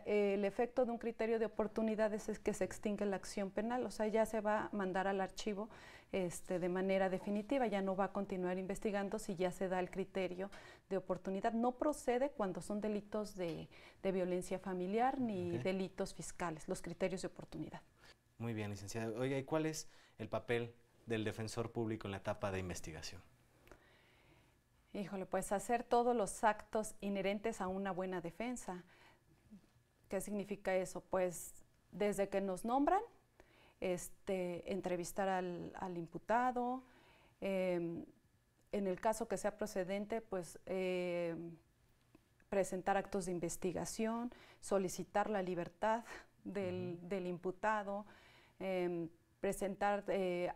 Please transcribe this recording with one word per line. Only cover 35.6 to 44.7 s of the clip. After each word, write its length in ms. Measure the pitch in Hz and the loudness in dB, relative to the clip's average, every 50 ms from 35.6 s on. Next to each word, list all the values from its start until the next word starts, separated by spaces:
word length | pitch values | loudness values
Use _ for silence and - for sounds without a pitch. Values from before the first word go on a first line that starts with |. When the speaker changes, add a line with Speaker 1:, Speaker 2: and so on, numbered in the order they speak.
| 170 165 - | -6 -8 -6
Speaker 1:
al 220 | - - 185 180 | -6 -6 -4 -4
imputado, 840 | 170 165 - - 170 - - 214 240 247 254 247 247 240 247 254 262 254 - - - - - - - - - _ _ | -4 -6 -6 -8 -8 0 2 4 4 4 4 2 0 0 -2 -2 -4 -8 -12 -20 -20 -20 -20 -20 -20 -20 -20 _ _
em, 640 | - 196 190 190 185 185 175 175 170 170 170 - - - - _ _ _ _ _ _ _ _ _ _ _ | -2 0 0 2 2 2 2 0 0 -2 -4 -6 -8 -12 -16 _ _ _ _ _ _ _ _ _ _ _
en 160 | - 208 202 | -2 0 2
el 140 | 190 180 180 | 0 0 2
caso 260 | - 226 220 - 233 | 2 2 2 2 -2
que 100 | - 196 | -2 -2
sea 200 | 185 - 208 202 | -2 0 -2 -2
procedente, 640 | - 214 208 - 202 185 175 196 202 208 208 226 226 | -2 -4 -2 -2 -2 -2 0 -2 -4 -2 -4 -4 -6
pues, 380 | 220 - 196 185 170 151 - - - | -4 -4 -4 -4 -4 -6 -10 -14 -8
em, 920 | - 190 190 185 185 185 180 180 180 175 175 175 170 165 160 170 170 165 156 _ _ _ _ _ _ _ _ _ _ - - _ _ _ _ - _ | -4 -2 0 0 0 0 0 0 0 0 0 0 -2 -2 -4 -6 -10 -12 -14 _ _ _ _ _ _ _ _ _ _ -20 -20 _ _ _ _ -8 _
presentar 460 | - 196 185 - 196 185 - 202 196 | 2 2 2 2 0 0 2 2 2
actos 300 | 196 190 - - 202 175 | 2 2 0 -2 -2 0
de 60 | 185 | 0
investigación, 1000 | 180 170 160 170 - - - 185 160 170 170 - - - 220 220 226 233 240 247 - - - - - - | -2 0 -2 -2 -2 -2 -2 -2 0 -2 -4 -4 -2 -2 0 0 0 -2 -4 -6 -8 -12 -18 -20 -20 -16
solicitar 680 | - - | -2 2